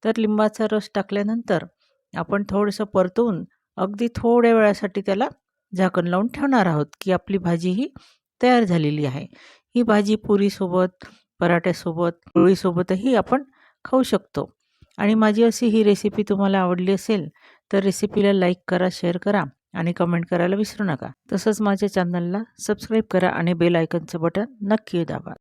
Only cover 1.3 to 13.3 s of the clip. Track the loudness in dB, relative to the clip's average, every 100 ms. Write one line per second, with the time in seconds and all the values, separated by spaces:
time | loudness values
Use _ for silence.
1.3 | -4 -2 -4 -4 _ _ _ _ -12 -4
2.3 | -4 -2 -2 -2 -2 -4 0 0 0 0
3.3 | 0 -6 _ _ -6 -6 -2 -4 -2 2
4.3 | 4 6 6 4 2 -4 -6 -4 -2 -2
5.3 | -6 _ _ _ -2 0 0 0 0 -2
6.3 | -2 0 2 2 0 -2 _ -2 -2 -2
7.3 | -4 -2 -2 -2 -2 -4 -8 _ _ _
8.3 | _ 2 4 4 2 0 -2 -4 -6 -12
9.3 | -18 -20 _ _ -2 2 2 2 -2 2
10.3 | 2 2 -2 -2 0 0 _ -20 _ _
11.3 | _ 0 2 0 -4 -6 -4 -4 -4 -4
12.3 | 2 4 4 2 -2 -2 -2 0 0 2